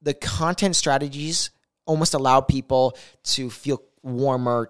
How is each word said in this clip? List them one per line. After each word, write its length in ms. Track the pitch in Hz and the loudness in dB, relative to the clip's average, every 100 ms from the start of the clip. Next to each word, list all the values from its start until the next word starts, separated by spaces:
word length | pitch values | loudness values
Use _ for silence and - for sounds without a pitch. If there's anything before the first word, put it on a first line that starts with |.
the 120 | 147 | -6
content 640 | 139 - - 160 180 196 165 | -6 -6 -2 -2 0 0 2
strategies 760 | 156 139 143 143 156 170 - _ _ _ - | 2 0 0 -8 -6 -4 -6 _ _ _ -2
almost 280 | 156 165 | 0 2
allow 280 | 147 135 131 | 2 4 4
people 560 | 131 135 - 131 127 - - _ | 4 -6 0 2 2 0 -20 _
to 260 | - - 127 | -4 -4 -4
feel 320 | - 143 131 _ _ | -8 -6 -6 _ _
warmer 640 | 131 123 139 127 123 120 113 | -8 -2 0 0 0 -2 -2